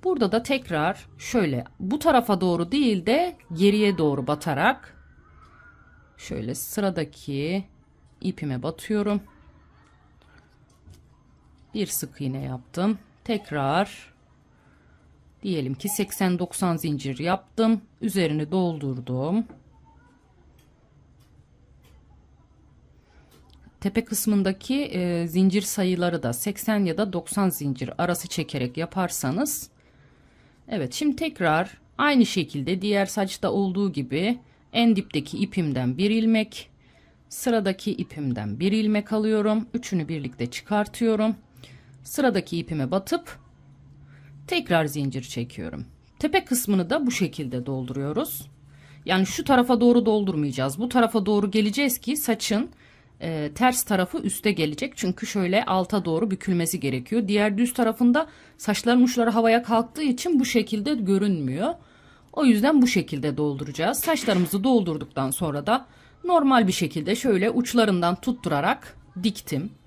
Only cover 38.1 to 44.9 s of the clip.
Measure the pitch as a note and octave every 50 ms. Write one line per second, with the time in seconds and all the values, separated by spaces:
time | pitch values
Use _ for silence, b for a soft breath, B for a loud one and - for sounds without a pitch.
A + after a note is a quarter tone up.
38.1 | - D3+ D3 C3+ A#2+ A2 G#2 G#2+ G2+ A#2+ E3 G3 G3+ A3 A3 G#3+ G#3+ G#3 G#3 -
39.1 | A3 G#3+ G#3+ A3 A3 G#3+ G#3 G#3+ G#3+ A3 G#3+ - - A#3+ B3 - - F3+ D#3 D3
40.1 | E3 D#3 C#3 B2+ A#2+ - A#2+ B2 - - - - G#3+ G#3 G#3 G#3+ - - A#3+ A3+
41.1 | A3 G#3 G#3+ A3 G#3+ - - _ B B B B B B B B B B B -
42.1 | - - C#4+ B3+ G3+ F#3+ E3 - - E3+ E3 - E3 D3+ C3+ B2+ F#3 G3 F#3+ -
43.1 | E4 E4+ E4+ - - - - - - _ - - - - - - - - B B
44.1 | B B B B B B - - F4+ F4 - - F3+ E3 D#3+ D3+